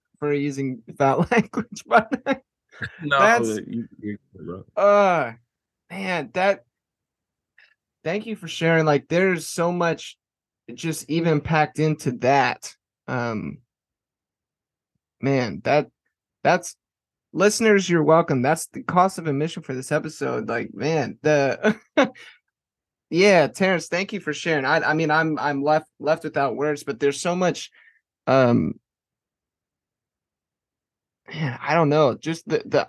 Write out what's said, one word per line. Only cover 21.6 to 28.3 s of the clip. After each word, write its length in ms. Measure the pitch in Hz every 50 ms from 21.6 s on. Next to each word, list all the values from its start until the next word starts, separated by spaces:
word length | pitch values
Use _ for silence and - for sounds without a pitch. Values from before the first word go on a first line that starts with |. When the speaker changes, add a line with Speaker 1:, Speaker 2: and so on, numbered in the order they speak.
| - 214 214 - _ _ -
Speaker 1:
<laughs> 140 | 311 262 - - - - - - _ _ _ _ _ _ _ _ _ _ _ _ _ _ -
yeah, 380 | - 170 190 208 190 170 147
Terrence, 400 | - - - 196 190 190 165 -
thank 260 | - 165 175 202 - 220
you 60 | 190
for 140 | - 151 147
sharing. 320 | - - 170 160 147 131
I, 120 | 135 156 160
I 120 | - 127 151
mean, 180 | 160 165 151
I'm, 260 | 151 160 160 160 156 -
I'm 220 | 117 147 143 139
left, 280 | 139 151 151 160 156 _ _ -
left 240 | 123 143 160 160 -
without 320 | 156 - 147 139 135 110
words, 280 | 120 143 151 147 143 -
but 160 | - 127 117
there's 200 | 147 143 139 -
so 160 | - 175 175
much, 360 | 180 185 175 - - - - _ _ _ _ _ _ _ _ _ _ -
um, 520 | -